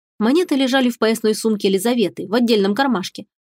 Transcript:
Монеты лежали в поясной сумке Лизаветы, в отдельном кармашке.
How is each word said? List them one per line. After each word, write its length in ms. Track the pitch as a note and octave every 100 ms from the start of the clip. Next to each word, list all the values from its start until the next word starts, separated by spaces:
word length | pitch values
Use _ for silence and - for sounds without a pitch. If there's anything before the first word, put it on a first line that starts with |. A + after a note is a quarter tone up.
| _ -
Монеты 360 | G#3+ D4+ F4+ C#4+
лежали 340 | C4+ C4+ B3
в 100 | A#3
поясной 340 | A3 A3+ G#3+
сумке 360 | G#3+ A3 G#3 G3+
Лизаветы, 580 | F#3+ A3 B3 F#3 - F3+
в 80 | G#3+
отдельном 400 | A#3 A3 G3 G#3
кармашке. 500 | C#4 G#3 F#3 - - _ _